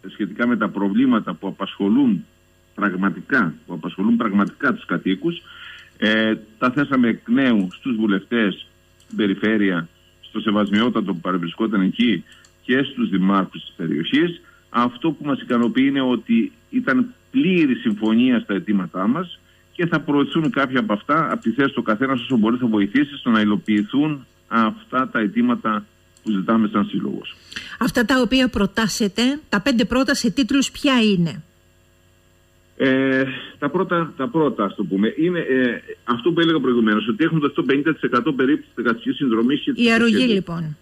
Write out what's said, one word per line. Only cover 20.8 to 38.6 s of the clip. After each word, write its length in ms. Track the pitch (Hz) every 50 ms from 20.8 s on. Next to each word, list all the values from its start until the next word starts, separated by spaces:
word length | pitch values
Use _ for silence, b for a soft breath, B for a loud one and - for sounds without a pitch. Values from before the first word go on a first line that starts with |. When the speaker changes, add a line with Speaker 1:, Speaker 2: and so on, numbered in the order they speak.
| 113 104 104
Speaker 1:
αυτά, 380 | 104 - - 147 160 156 -
από 100 | - 117
τη 100 | - 117
θέση 220 | 113 139 143 135 -
του 80 | 123
καθένας 400 | - - 110 104 135 131 135 123
όσο 160 | 117 - 135
μπορεί 200 | 113 104 113 120
θα 100 | 123 127
βοηθήσει 500 | 117 107 104 98 101 101 135 147 143 -
στο 120 | - - 127
να 100 | 113 110
υλοποιηθούν 840 | 107 104 104 95 - - 107 104 101 - - 135 147 156 151 139 - _ _ _ _
αυτά 640 | _ - 113 113 107 104 - - _ - 127 131 123
τα 100 | - 120
αιτήματα 680 | 110 98 95 120 120 123 120 110 - 110 107 104 104 _ _ _ _ _ _ _ _
που 80 | 110
ζητάμε 380 | 107 98 92 - 117 113 110 101
σαν 140 | 107 104 98
σύλλογος. 500 | - - - - 104 - - - - - B B B B B B B B B
Speaker 2:
Αυτά 260 | 226 254 - 254 233
τα 160 | 202 277 262
οποία 260 | 247 - 262 262 254
προτάσετε, 920 | 254 - 226 202 190 - - 226 196 - - 240 196 - - 233 254 285 302 - -
τα 120 | - 302
πέντε 240 | - 285 262 220 233
πρώτα 300 | - 240 254 262 - 277
σε 160 | - - 240
τίτλους 400 | 175 - 269 202 269 277 262 -
ποια 300 | - - - 285 262 247
είναι; 420 | 220 214 202 175 175 160 - - - _ _ _ _ _ _ _ _ _ _ _ _ _ _ _ _ _ _ _ _ _ _ _ _ _ _ - 131
Speaker 1:
Ε, 380 | 135 131 131 135 135 135 131 135 131 131 B B B B -
τα 100 | 147 143
πρώτα, 440 | - 180 190 - 175 170 165 151 -
τα 100 | - 135
πρώτα, 360 | 120 - 165 151 139 110 - 104
ας 120 | 98 -
το 80 | - 104
πούμε, 300 | 85 95 98 104 113 -
είναι, 220 | - 160 180 180 170
ε, 420 | 135 - 131 131 127 120 113 - - - - _ _
αυτό 280 | - 120 120 117 180
που 80 | 165 165
έλεγα 200 | 165 165 165 156
προηγουμένως, 480 | 127 127 120 120 110 107 107 107 104
ότι 160 | 113 110 104 156
έχουν 160 | 165 165 160
δοθεί 140 | 143 139 -
το 100 | - 160
πενήντα 300 | 123 139 143 151 165 151
τοις 80 | -
εκατό 320 | - 123 - 233 233 160 143
περίπου 280 | 127 131 131 151 147